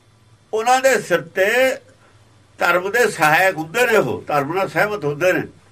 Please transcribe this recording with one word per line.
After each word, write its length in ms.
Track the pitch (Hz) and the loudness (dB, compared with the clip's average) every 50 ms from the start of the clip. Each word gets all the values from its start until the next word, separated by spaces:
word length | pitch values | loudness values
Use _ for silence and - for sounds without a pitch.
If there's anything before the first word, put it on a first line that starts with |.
| _ _ _ _ _ _ _ _ _ _ - | _ _ _ _ _ _ _ _ _ _ -4
ਉਹਨਾਂ 280 | 220 226 247 254 262 | -2 0 2 2 2
ਦੇ 200 | 262 269 254 208 | 4 2 2 0
ਸਿਰ 200 | - - 180 185 | -2 -2 -2 -4
ਤੇ 560 | 165 170 - 196 185 208 233 247 262 262 254 - - - - _ _ _ _ - _ _ _ _ _ _ _ - | -4 -4 -2 0 0 2 2 2 2 0 0 -4 -10 -20 -20 _ _ _ _ -20 _ _ _ _ _ _ _ -2
ਧਰਮ 340 | 190 175 170 180 180 202 202 | 0 0 0 0 0 -2 0
ਦੇ 180 | 240 240 - | 0 0 0
ਸਹਾਇਕ 460 | - - 160 151 156 170 190 190 185 | 0 0 2 2 4 4 4 2 0
ਹੁੰਦੇ 300 | 156 160 160 175 233 247 | -2 -6 -6 -2 0 0
ਨੇ, 100 | 240 226 | 2 2
ਉਹ 260 | 202 165 123 98 - - | 2 2 0 -2 -6 -6
ਧਰਮ 320 | - 156 143 135 139 170 | -4 -2 -2 -2 -2 -2
ਨਾਲ 140 | 190 190 185 | -4 -4 -2
ਸਹਿਮਤ 360 | - 165 196 214 208 208 147 | -2 -2 -2 -2 -2 -4 -6
ਹੁੰਦੇ 280 | 143 147 147 175 185 175 | -6 -4 -2 0 0 0
ਨੇ 100 | 147 104 95 - _ _ _ | 0 -4 -8 -12 _ _ _